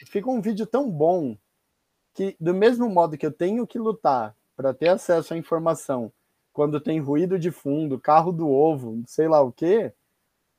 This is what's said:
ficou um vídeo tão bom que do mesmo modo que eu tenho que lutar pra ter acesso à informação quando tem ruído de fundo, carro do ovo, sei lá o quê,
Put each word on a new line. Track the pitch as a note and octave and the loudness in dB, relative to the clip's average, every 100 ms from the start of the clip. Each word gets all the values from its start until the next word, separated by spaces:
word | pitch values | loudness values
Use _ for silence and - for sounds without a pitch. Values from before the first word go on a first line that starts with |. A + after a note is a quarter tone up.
| - | -8
ficou | G3+ A3+ B3+ | -6 -4 -4
um | |
vídeo | G3+ G#3 G#3+ | -2 -4 -2
tão | B3 C#4 | -2 -2
bom | D3+ D#3+ F3 C#3 G#2 _ _ _ _ _ _ _ | 0 2 2 -2 -8 _ _ _ _ _ _ _
que | - G3 - | -6 -6 -4
do | D#3+ | -2
mesmo | F#3 A3 A#3+ A#3+ | 2 4 4 2
modo | F3+ E3 D3+ | 2 2 0
que | D#3 | -6
eu | |
tenho | - F3 A3+ A#3 | -2 -2 -2 -4
que | A#3 | -4
lutar | A3 G#3+ D#3 C3 A2 - _ - | -4 -2 0 0 -2 -10 _ -4
pra | C3+ | -4
ter | B2+ D#3+ | 0 2
acesso | F#3 - E3+ D#3 | 2 2 0 0
à | E3 | -8
informação | D#3 E3 E3 D#3+ - C3 A2+ - _ _ _ | -4 -2 0 -2 -4 -6 -6 -12 _ _ _
quando | - D3 D3 | -2 -2 0
tem | D3 D#3+ | -2 -2
ruído | C#3 D3 F3+ F#3 | 0 0 0 -2
de | E3+ | -4
fundo, | - C#3 D3 D#3 B2+ | -4 -4 -2 -2 -4
carro | - D#3 E3 | 2 4 4
do | E3 D#3+ | -2 0
ovo, | C3+ D#3+ D3 A#2+ A2+ A#2 | 4 2 0 -6 -10 -6
sei | - D#3+ | -2 4
lá | D#3 | 4
o | C3 | 2
quê, | - E3 A3 D#3+ - _ _ _ _ _ | 0 0 0 0 -8 _ _ _ _ _